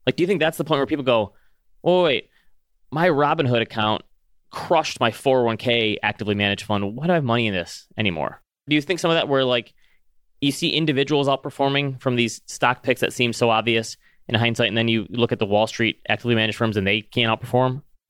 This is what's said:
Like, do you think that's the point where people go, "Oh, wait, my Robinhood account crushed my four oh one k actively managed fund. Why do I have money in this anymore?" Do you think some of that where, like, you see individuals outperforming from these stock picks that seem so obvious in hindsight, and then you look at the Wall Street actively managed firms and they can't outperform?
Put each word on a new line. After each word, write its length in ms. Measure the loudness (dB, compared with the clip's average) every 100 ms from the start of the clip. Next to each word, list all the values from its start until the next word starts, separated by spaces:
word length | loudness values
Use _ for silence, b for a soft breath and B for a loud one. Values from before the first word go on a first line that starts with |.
| -4
Like, 100 | 0
do 60 |
you 40 | 0
think 140 | 0
that's 160 | 0 -2
the 80 |
point 140 | -2 0
where 80 | 0
people 180 | -2
go, 300 | 2 2 0 _ _ _ _ _
"Oh, 200 | 0 2
wait, 260 | 2 0 -4 _ _ _ _ _ -8
my 180 | 0 2
Robinhood 520 | 2 2 2 2 2
account 420 | 0 -2 0 -2 -6 _ _ _ _
crushed 500 | -12 0 0 0 0
my 100 | -2
four 300 | 0 2 2
oh 40 |
one 140 | 2 0
k 400 | 0 2 2 0
actively 320 | -2 -2 -2
managed 300 | 0 2 0
fund. 320 | -2 -2 -2 -4
Why 100 | 0
do 60 |
I 40 | 0
have 80 |
money 220 | 2 0 0
in 60 |
this 340 | -2 -6 -12 -16 -4
anymore?" 420 | -2 -2 -6 -8 _ _ -2
Do 80 | -2
you 60 |
think 180 | 0 -2
some 100 | 0
of 60 | 0
that 100 | 2
where, 180 | 0
like, 300 | 2 0 -4 _ _ _ _ _ _ -4
you 120 | -2
see 160 | 0 -2
individuals 580 | 0 0 0 0 0 0
outperforming 720 | -2 -4 -2 0 0 -2 -4
from 140 | -2
these 260 | 0 0 -2 -14
stock 380 | -2 0 0
picks 160 | -2 0
that 120 | -2
seem 200 | 0 -2
so 180 | 2 2
obvious 460 | 2 2 0 -2 -12 _ _ -4
in 80 | 0
hindsight, 320 | 0 2 0
and 80 | 2
then 100 | 0
you 200 | 0 -2
look 240 | -2 -2
at 80 | 0
the 60 | 0
Wall 200 | 0 0
Street 320 | 0 -2 -2 -2
actively 280 | -2 0 0
managed 200 | 0 0
firms 200 | -2 0
and 100 | 0
they 140 | -2
can't 320 | -2 -2 0
outperform? 500 | 0 0 0 0 -2 -12 _